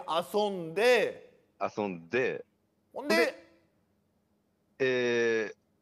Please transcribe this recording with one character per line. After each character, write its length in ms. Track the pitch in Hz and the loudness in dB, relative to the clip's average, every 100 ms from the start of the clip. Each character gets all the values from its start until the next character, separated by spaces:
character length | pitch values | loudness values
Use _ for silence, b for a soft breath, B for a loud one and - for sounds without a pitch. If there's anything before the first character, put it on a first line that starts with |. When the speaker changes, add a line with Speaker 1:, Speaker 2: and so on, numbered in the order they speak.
| - | 0
Speaker 1:
遊 420 | 165 180 208 208 | -2 0 -2 -2
ん 240 | 190 160 | -4 -6
で、 580 | 170 247 233 139 - - _ _ _ | 2 4 4 2 -4 -18 _ _ _
Speaker 2:
遊 280 | 101 - 101 | -6 -4 -4
ん 220 | 85 82 | -6 -2
で、 360 | 120 110 69 - _ _ _ _ | 0 0 -4 -10 _ _ _ _
Speaker 1:
ほ 100 | 214 | -8
ん 40 | 294 | 0
で、 80 | |
Speaker 2:
で、 280 | 330 302 - - _ _ _ _ _ _ _ _ _ _ _ _ - | 2 2 -2 -18 _ _ _ _ _ _ _ _ _ _ _ _ -2
え 720 | 131 127 123 120 117 113 104 - _ _ | 0 2 2 2 2 0 -2 -8 _ _